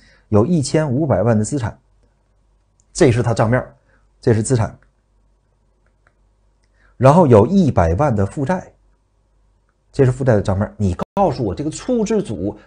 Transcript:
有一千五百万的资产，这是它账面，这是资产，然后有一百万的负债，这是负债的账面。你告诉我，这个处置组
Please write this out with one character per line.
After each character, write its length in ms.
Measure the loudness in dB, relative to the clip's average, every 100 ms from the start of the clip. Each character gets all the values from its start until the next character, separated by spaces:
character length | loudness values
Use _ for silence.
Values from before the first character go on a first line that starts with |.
| _ _ _
有 160 | 0 2
一 160 | 0
千 280 | 0 -2 -2
五 160 | -2 -2
百 160 | 0
万 160 | 0 0
的 60 |
资 160 | -2 -4
产， 180 | -8 -10 _ _ _ _ _ _ _ _ _ _ _
这 180 | 0 2
是 100 | 2
它 120 | -2
账 160 | -2 0
面， 120 | -2 -4 _ _ _ _ _
这 120 | -2
是 80 | 0
资 140 | 0 -2
产， 180 | -2 -8 _ _ _ _ _ _ _ _ _ _ _ _ _ _ _ _ _ _ _ _ _ 0
然 180 | 4
后 140 | 6 6
有 180 | 6 6
一 240 | 2 2
百 240 | 2 0 0
万 200 | 0 0
的 100 | -2
负 200 | -4 -6
债， 260 | -6 -8 _ _ _ _ _ _ _ _ _ _ _ _
这 140 | 0 0
是 80 |
负 100 | 0
债 120 | 0 0
的 60 |
账 160 | 0 -4
面。 160 | -6 -4
你 180 | -4 -4 -6 -2
告 140 | -2
诉 140 | -2
我， 100 | -6
这 120 | -6 -8
个 40 |
处 360 | -8 -4 -4 -2
置 180 | -2
组 340 | -4 -6 -8 -10